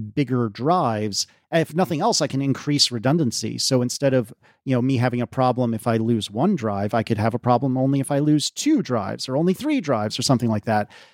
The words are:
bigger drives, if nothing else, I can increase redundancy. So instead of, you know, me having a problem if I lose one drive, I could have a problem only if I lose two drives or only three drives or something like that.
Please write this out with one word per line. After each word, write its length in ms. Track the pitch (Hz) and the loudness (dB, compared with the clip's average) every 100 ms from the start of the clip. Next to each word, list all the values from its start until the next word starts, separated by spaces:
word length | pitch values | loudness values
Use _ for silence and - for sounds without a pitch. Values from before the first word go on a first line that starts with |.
| 107 | -6
bigger 340 | 147 127 127 113 | -4 0 0 -2
drives, 800 | 104 135 180 135 107 107 98 - _ _ | -2 0 2 0 -2 -4 -4 -8 _ _
if 220 | 165 156 | -2 0
nothing 260 | 156 185 151 | -2 -2 0
else, 200 | 214 - | 0 0
I 60 | 143 | -2
can 160 | 135 | -2
increase 480 | 139 127 - 143 - | -2 -2 0 0 0
redundancy. 680 | 120 113 165 131 - 110 120 | 0 0 2 0 -2 -6 -4
So 220 | - 127 | 0 0
instead 320 | 123 - 139 | 0 0 2
of, 220 | 131 113 - _ _ | 2 -2 -12 _ _
you 100 | - | -4
know, 80 | 127 | 0
me 140 | 127 131 | 2 2
having 240 | 123 120 | 0 0
a 60 | 117 | -4
problem 460 | - 127 120 120 | 0 2 2 0
if 140 | 113 123 | 0 0
I 120 | 113 | 0
lose 320 | 110 117 101 | 2 0 -2
one 260 | 101 175 180 | 0 0 2
drive, 380 | 113 101 104 | 0 -2 0
I 100 | 117 | 0
could 140 | 107 107 | 0 0
have 160 | 110 | 0
a 60 | 120 | 0
problem 360 | 123 120 135 127 | 2 2 2 0
only 240 | 135 139 | 0 0
if 100 | 131 | 0
I 80 | 143 | 0
lose 320 | 151 151 - | 2 2 0
two 320 | - 294 302 | -4 0 0
drives 460 | - 120 98 120 - | 2 -2 -2 -6 -4
or 80 | 131 | 0
only 180 | 175 | 0
three 260 | 185 285 285 | 0 -2 -2
drives 380 | 151 113 107 - | 0 0 0 -2
or 40 | |
something 260 | - 123 120 | 2 2 2
like 160 | 107 | -2
that. 260 | 117 107 104 - - | 0 -2 -2 -10 -20